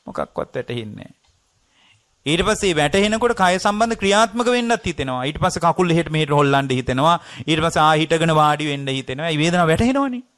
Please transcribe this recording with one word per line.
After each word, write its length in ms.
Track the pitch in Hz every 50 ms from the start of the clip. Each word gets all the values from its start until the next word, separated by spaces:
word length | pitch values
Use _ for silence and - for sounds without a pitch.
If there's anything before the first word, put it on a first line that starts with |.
මොකක්වත් 380 | _ - - - - - _ - - -
වැටහෙන්නේ 440 | - 135 123 - 123 120 110 107 104
නැහැ. 200 | 101 - - _ _ _ _ _ _ _ _ _ _ _ _ _ _ _ _ _ _ _ _ _ _ _
ඊට 160 | 135 151 170
පස්සේ 300 | 185 202 214 - - 196 170
වැටහෙනකොට 640 | 151 143 147 147 196 202 214 214 226 247 240 233
කය 160 | 226 190 180 185
සම්බන්ධ 440 | 185 - 214 202 208 226 233 226 220
ක්‍රියාත්මක 500 | - 196 196 208 226 220 190 233 240 233
වෙන්නත් 400 | 247 247 240 233 233 - - 190
හිතෙනවා. 320 | 160 - 139 135 127 127 127
ඊට 160 | 143 151 -
පස්සේ 240 | - 180 - 175 -
කකුල් 300 | 170 156 - 180 175 165
එහෙට 160 | 170 165 -
මෙහෙට 240 | 156 156 156 143 147 147
හොල්ලන්න 340 | 147 139 139 139 139 135
හිතෙනවා. 440 | 131 127 123 120 127 127 143 160 175 170 - - - -
ඊට 200 | 123 147 160 156
පස්සේ 240 | 160 170 - 175 156
ආ 100 | 156 156
හිටගෙන 400 | 156 160 151 165 160 160 165 160
වාඩි 380 | 156 151 151 147 147 151 151
වෙන්න 160 | 143 139 139 135
හිතෙනවා. 400 | 135 135 131 - 131 135 160 170
ඒ 100 | 160 147
වේදනාව 280 | 151 170 175 180 175 160
වැටහෙනවනේ. 580 | 160 175 226 240 262 277 277 269 247 247 - _ _